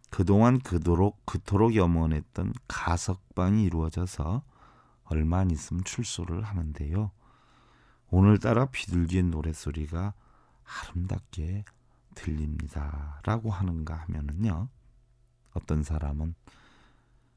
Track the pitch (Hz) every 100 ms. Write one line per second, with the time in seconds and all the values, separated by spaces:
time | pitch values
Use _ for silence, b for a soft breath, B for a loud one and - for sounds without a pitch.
0 | - - 90 101 117 131 - 90 85 85
1 | 101 - - - - 98 113 110 87 82
2 | 80 78 - - 95 - - - - 87
3 | - 95 _ - 92 107 98 82 80 87
4 | 90 - 76 117 - b b b b b
5 | - 78 78 90 92 80 - 87 92 -
6 | 120 - 82 87 107 98 78 73 73 90
7 | 107 - b b b b b b b b
8 | b 90 101 104 - 113 131 - - 87
9 | 82 92 90 80 78 78 - 78 76 82
10 | 101 - b b b b b - - 87
11 | 92 90 - - 80 98 104 - _ _
12 | _ - - 76 76 73 73 76 73 -
13 | - - - 113 110 95 95 82 78 80
14 | 80 82 73 80 110 82 120 - _ _
15 | _ _ _ _ _ - - 78 73 78
16 | 73 73 80 82 - b b b b b
17 | b b b